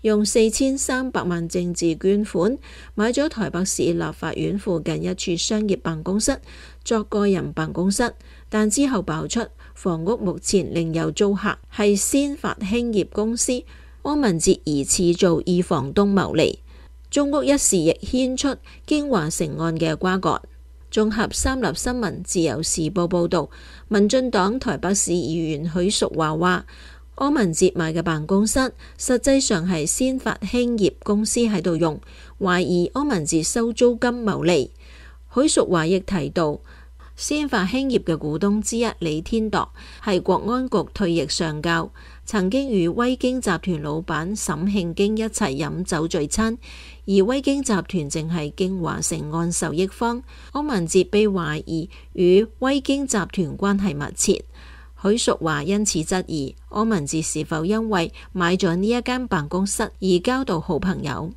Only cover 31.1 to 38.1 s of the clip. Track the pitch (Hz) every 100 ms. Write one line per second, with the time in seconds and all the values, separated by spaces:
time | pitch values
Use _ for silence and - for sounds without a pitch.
31.1 | 208 214 247 233 202 180 160 165 147 -
32.1 | - - - 190 180 156 175 175 175 196
33.1 | 190 147 160 156 240 233 226 247 233 247
34.1 | 240 220 143 156 165 123 - - - -
35.1 | - - 247 302 - - 175 160 190 -
36.1 | 196 143 170 156 147 - - - - -
37.1 | - - 294 285 220 180 254 269 233 -